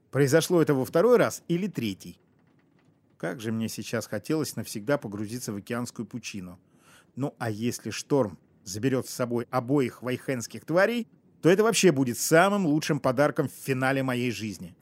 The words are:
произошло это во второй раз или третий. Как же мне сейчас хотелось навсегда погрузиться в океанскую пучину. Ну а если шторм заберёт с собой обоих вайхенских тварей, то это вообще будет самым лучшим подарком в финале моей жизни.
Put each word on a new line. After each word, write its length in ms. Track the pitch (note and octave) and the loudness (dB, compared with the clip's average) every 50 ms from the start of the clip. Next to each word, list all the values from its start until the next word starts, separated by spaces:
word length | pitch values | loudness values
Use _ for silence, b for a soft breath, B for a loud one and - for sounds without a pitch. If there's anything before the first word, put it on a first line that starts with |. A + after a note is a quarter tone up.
| _ _ | _ _
произошло 500 | - C3 C#3+ B2+ C#3+ D#3+ D#3 - F3+ E3+ | 0 2 2 4 4 4 4 4 4 4
это 140 | D3+ - D3 | 4 4 2
во 120 | C3 B2+ | 0 0
второй 320 | - - E3 F#3+ A#3+ B3 | 0 2 4 6 6 6
раз 260 | G#3 D3+ A2 - - _ | 6 4 2 -2 -6 _
или 200 | - E3+ F3 G3 | -4 -2 -2 -2
третий. 520 | F#3+ - C#3+ A#2+ G#2 F#2+ - - - - _ _ _ _ _ _ _ _ _ _ _ _ _ _ _ _ _ _ _ _ | -4 -4 -4 -4 -4 -4 -6 -10 -18 -18 _ _ _ _ _ _ _ _ _ _ _ _ _ _ _ _ _ _ _ _
Как 220 | - - E3+ F3 C#3 | -8 -8 -8 -6 -6
же 120 | A2 A#2 | -6 -4
мне 180 | A2 A2+ A2+ G#2+ | -4 -2 -4 -4
сейчас 380 | - - G#2 - - A2+ - | -6 -8 -8 -4 -4 -4 -4
хотелось 480 | - - G#2 - - D#3 D#3+ C3 - - | -4 -8 -8 -4 -2 -2 -2 -2 -4 -6
навсегда 420 | A#2 G2 - - A2 G2+ A#2 C#3+ | -8 -10 -8 -10 -8 -2 -2 -2
погрузиться 560 | C#3+ - A2 G2 G2+ G#2+ G2+ A#2 B2 - B2 G#2 | -2 -2 -6 -8 -8 -8 -8 -8 -10 -8 -8 -8
в 40 | |
океанскую 500 | G2+ F#2 - A#2 A#2+ A#2+ - - - A2+ | -8 -8 -8 -6 -6 -6 -8 -8 -12 -12
пучину. 520 | - - A#2 - - - G2 F2+ F2+ F2 - _ _ b b b b b b b b - | -10 -10 -12 -12 -10 -12 -12 -12 -12 -16 -20 _ _ b b b b b b b b -10
Ну 200 | A#2+ C3+ C#3+ - | -8 -8 -8 -6
а 140 | - A#2+ A#2 | -6 -6 -6
если 400 | G#2 G#2 A#2 B2 - - - A2+ | -4 -4 -4 -4 -4 -6 -8 -10
шторм 480 | G#2 - - - D3 C#3 A#2+ G2+ E2+ - _ _ _ _ - | -10 -8 -4 0 2 2 2 0 -4 -12 _ _ _ _ -16
заберёт 420 | F#2+ F#2 G#2 A2 C3+ C3 B2 - | -12 -8 -4 -2 0 0 -2 -4
с 60 | - - | -6 -6
собой 340 | - B2+ A#2 A#2+ A#2 A#2+ - | -6 -4 -2 -2 -4 -4 -2
обоих 500 | - B2+ B2 A#2+ C#3+ D3 B2+ A2 - - | -4 -4 -2 0 0 2 0 0 -4 -8
вайхенских 640 | A2 B2 B2+ - - - C3+ B2 A2+ - - A2+ - | -8 -6 -6 -6 -4 -6 -6 -6 -6 -10 -12 -14 -6
тварей, 420 | - D#3 F3+ G3 A3 A#3 A#3+ A3+ _ _ _ _ _ _ _ | 0 2 2 2 2 0 -2 -6 _ _ _ _ _ _ _
то 80 | - D#3 | 4 4
это 140 | F#3+ F#3+ G#3+ | 6 6 4
вообще 280 | A3+ G#3+ - - F3+ | 4 4 6 6 6
будет 260 | D3 C3+ C3+ B2 A2+ | 6 6 2 0 0
самым 480 | - - - D#3 D#3+ F3+ G3+ G#3 G3+ F#3 | -2 0 4 6 6 6 6 4 2 2
лучшим 340 | D3 D3 D#3 - - D#3 C3+ | 2 2 0 0 0 -2 0
подарком 480 | - C3 B2 B2+ D3 D3 - - C#3+ | 0 0 2 2 2 2 2 0 -4
в 40 | C3 | -4
финале 520 | - - - C#3 C3 C3 C3 C3 C3+ C3+ C3 | -4 -8 -4 -4 -2 0 0 0 0 0 0
моей 280 | C3 B2 B2 B2 B2 | -2 -2 0 -2 -2
жизни. 440 | G#2+ G2 A2 G#2+ F#2 D#2+ F#2 E2+ - _ | -4 -4 -6 -8 -8 -10 -14 -16 -18 _